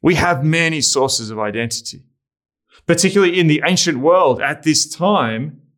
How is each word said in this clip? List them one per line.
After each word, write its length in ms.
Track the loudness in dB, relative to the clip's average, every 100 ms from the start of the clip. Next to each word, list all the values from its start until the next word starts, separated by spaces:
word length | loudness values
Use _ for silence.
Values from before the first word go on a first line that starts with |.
We 140 | 0 0
have 300 | 0 0 0
many 360 | 0 0 -2
sources 480 | -2 0 0 -2 -6
of 100 | -6
identity, 640 | -6 -4 -6 -8 -12 -18 _ _ _ _ _ _ _ _ -4
particularly 540 | 0 2 2 2 4
in 80 | 2
the 160 | 2 0
ancient 340 | 0 0 0
world 420 | 2 4 4 2
at 220 | -2 -4
this 240 | -2 0 -2
time. 760 | -2 0 0 0 -4 -8 -12 _